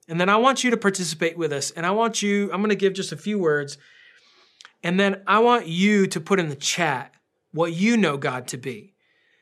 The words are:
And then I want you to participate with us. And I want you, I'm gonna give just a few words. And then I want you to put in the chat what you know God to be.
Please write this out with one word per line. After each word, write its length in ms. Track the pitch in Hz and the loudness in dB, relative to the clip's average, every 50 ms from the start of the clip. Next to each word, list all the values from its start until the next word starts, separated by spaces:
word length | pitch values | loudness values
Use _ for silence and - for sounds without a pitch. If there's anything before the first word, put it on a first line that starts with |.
| _ - | _ -6
And 120 | 165 170 | -4 0
then 80 | 180 190 | 2 2
I 80 | 208 | 4
want 260 | 220 240 269 262 254 | 4 4 4 2 2
you 80 | - 247 | 0 0
to 60 | 233 | 0
participate 640 | 226 - 196 196 190 180 156 160 - 175 160 165 170 | 2 2 0 0 0 -4 -6 -4 -2 -2 -2 -2 -2
with 140 | 165 151 | -4 -4
us. 180 | 143 139 139 - | -2 -4 -6 -6
And 160 | - 170 165 | -6 -4 -2
I 40 | 180 | -2
want 320 | 202 220 233 226 220 - | 0 0 0 0 -2 -2
you, 280 | 208 202 202 202 202 180 | -2 0 0 0 0 -2
I'm 80 | 165 190 | -2 -2
gonna 140 | 208 214 202 | 0 0 0
give 180 | 196 202 190 | 2 0 0
just 200 | 190 190 180 - | -2 -2 -6 -8
a 40 | 160 | -10
few 220 | 143 - 208 214 202 | -10 -6 -6 -4 -2
words. 400 | 175 156 147 147 143 139 - - _ _ _ _ - - _ _ _ _ _ _ _ _ _ - - - _ _ | 0 0 0 0 -2 -6 -10 -16 _ _ _ _ -20 -20 _ _ _ _ _ _ _ _ _ -20 -20 -20 _ _
And 160 | - 170 180 190 | -4 -2 2 2
then 240 | 202 196 190 190 - | 2 2 0 -2 0
I 120 | - 196 220 | 2 4 4
want 280 | 233 240 240 240 175 | 6 6 4 2 0
you 400 | 165 165 180 196 208 214 202 190 190 | -2 0 2 4 4 4 4 4 2
to 120 | - 170 | 0 -4
put 180 | 160 - 202 185 | -2 0 0 0
in 100 | 165 151 | 0 -2
the 80 | 139 | -6
chat 580 | - - - - 180 170 151 131 123 135 - _ _ _ _ _ _ _ _ | -6 -4 -4 -2 -2 -2 -2 -2 -4 -8 -12 _ _ _ _ _ _ _ _
what 200 | - 151 170 175 | -4 -4 -2 -2
you 240 | 165 170 196 226 240 | -2 0 2 2 4
know 200 | 220 190 156 143 | 4 2 2 0
God 320 | 139 139 143 127 127 113 - | -2 -4 -4 -6 -6 -8 -10
to 80 | - | -12
be. 380 | 127 120 139 117 104 95 - _ _ _ _ _ _ _ _ _ _ | -10 -10 -10 -12 -12 -16 -20 _ _ _ _ _ _ _ _ _ _